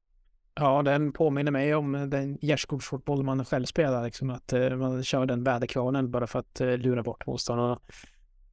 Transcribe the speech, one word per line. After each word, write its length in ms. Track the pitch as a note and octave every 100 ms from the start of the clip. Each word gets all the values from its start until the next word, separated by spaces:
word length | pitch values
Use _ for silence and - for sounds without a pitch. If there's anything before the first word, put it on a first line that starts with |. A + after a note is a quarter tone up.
| _ _ _ _ _
Ja, 280 | - C#3+ C#3
den 300 | D3 C#3+ D3
påminner 400 | - D#3+ C#3 D3
mig 220 | C#3 C#3+
om 360 | D3+ C#3+ C#3 C#3
den 280 | C#3 C#3 C#3+
gärdsgårdsfotboll 800 | D3 C#3+ - C#3 - C3+ - C#3+
man 220 | C3+ C3+
själv 200 | B2+ C#3
spelar, 400 | A#2+ - D3 B2
liksom, 260 | A#2 - C3+
att, 220 | B2 -
eh, 240 | B2+ C3 B2+
man 260 | C3 B2+
kör 220 | B2+ C3+ C3
den 180 | A#2+
väderkvarnen 640 | B2+ A#2+ A#2+ C3+ B2 C3+ B2+
bara 160 | B2 A#2
för 120 | B2
att, 220 | - -
eh, 160 | B2+ B2
lura 260 | B2+ A#2+
bort 240 | A2+ - -
motståndarna. 540 | B2 - A#2+ A#2+ B2 - - - - - _ -